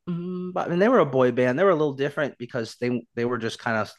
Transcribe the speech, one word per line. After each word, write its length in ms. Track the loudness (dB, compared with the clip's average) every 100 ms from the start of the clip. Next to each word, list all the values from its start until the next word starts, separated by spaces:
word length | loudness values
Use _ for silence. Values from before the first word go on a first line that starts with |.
| -8
mm, 460 | -6 -6 -6 -6
bop. 160 | -4 -2
And 120 | 2
they 60 | 4
were 120 | 6
a 60 | 4
boy 260 | 4 2
band. 260 | 4 2 2
They 60 |
were 80 | 2
a 40 | 4
little 200 | 0 -2
different 420 | -4 -2 -6 -6
because 380 | -10 -8 -8 -4
they, 260 | -2 -2 -6 -4
they 100 | -2
were 140 | -2
just 220 | -4 -6
kinda, 280 | -2 -2 -2